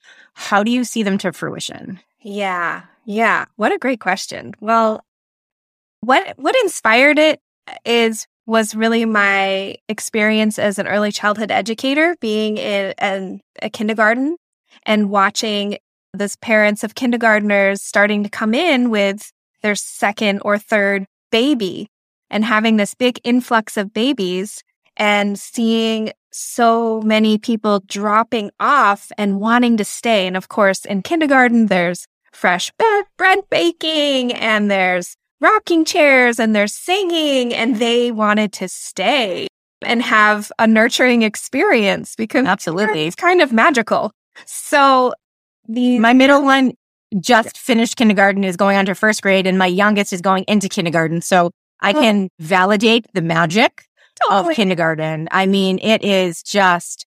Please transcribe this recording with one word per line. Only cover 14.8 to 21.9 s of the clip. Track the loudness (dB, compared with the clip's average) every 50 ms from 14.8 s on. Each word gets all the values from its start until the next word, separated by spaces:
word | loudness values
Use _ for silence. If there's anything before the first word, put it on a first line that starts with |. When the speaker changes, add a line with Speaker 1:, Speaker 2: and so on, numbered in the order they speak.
| -4
Speaker 2:
and | -2 0 0 0 0
watching | 2 2 0 0 0 -4 -4 -4 -4 -4 -4 -6 -8 -10 _ _ _ _ _ _ -8
those | -8 -6 -6 -8
parents | _ -2 0 2 4 4 2 0 -2 -6
of | -10 -8
kindergartners | -4 -2 -2 -2 2 2 2 2 2 2 2 2 2 2 2 0 -2
starting | -8 -4 0 2 2 2 2 -2 -4
to | -6
come | -6 -4 -2 -2 0
in | 0 2 2 2 2 0 0
with | 0 0 0 0 -2 -4 -12 -20 _ _ _ _ _ -6
their | -4 -4 -4
second | -4 -6 -12 -6 -4 -4 -4 -2 -2 -2 -2 -2 -2 -2
or | -2 -4
third | -4 -2 -2 -2 0 0 0 -2 -4 -6 _ _ _ _ -2
baby | 0 0 2 2 0 0 -2 -6 -6 -10 -14 -14